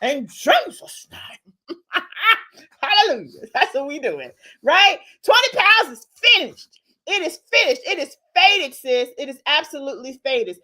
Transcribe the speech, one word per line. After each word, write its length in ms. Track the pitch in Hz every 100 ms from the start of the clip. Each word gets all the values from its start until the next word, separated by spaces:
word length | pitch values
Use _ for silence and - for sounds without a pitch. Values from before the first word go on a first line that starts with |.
in 260 | 240 285 254
Jesus 800 | - - 359 - - - - -
name. 640 | - - - _ _ _ - _
<laughs> 880 | - - - 427 453 - _ _ _
Hallelujah. 680 | 277 415 415 254 147 - -
That's 200 | 247 - 262
what 120 | 277
we 120 | 294
doing, 320 | 254 147 127 - - _
right? 360 | 233 339 392 349 - _
Twenty 260 | - 453 508 -
pounds 420 | 381 440 349 240
is 80 | - _
finished. 680 | 466 453 302 - - _ _ _ -
It 140 | 403
is 160 | 339 - _
finished. 300 | 466 392 247 -
It 120 | 370
is 180 | 285 - _ -
faded, 380 | 381 403 285 -
sis. 340 | 269 247 247 -
It 120 | 269
is 100 | 262 -
absolutely 720 | 294 311 294 277 208 247 262
faded. 340 | 269 262 196 175